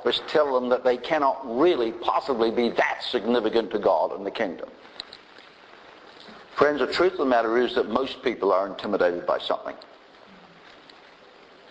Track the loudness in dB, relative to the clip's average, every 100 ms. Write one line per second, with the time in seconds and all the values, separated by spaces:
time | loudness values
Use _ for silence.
0 | -2 -2 0 2 2 2 2 2 2 0
1 | 0 0 0 -2 -4 2 4 4 0 -2
2 | -2 -2 -2 0 0 2 0 0 -2 -2
3 | -4 -2 0 0 2 0 0 0 2 2
4 | 0 -4 -8 -6 -6 -6 -14 -18 -20 -18
5 | -18 -20 -20 -20 -20 -20 -20 -20 -20 -20
6 | -20 -20 -20 -20 -12 2 2 4 0 2
7 | 0 2 2 2 2 2 2 0 0 0
8 | -2 -4 -4 -2 2 2 0 -6 -4 0
9 | 2 0 -2 -2 -2 -4 -6 -14 -18 -20
10 | -20 -20 -20 -20 -20 -20 -20 -20 -20 -20
11 | -20 -20 -20 -20 -20 -20 -20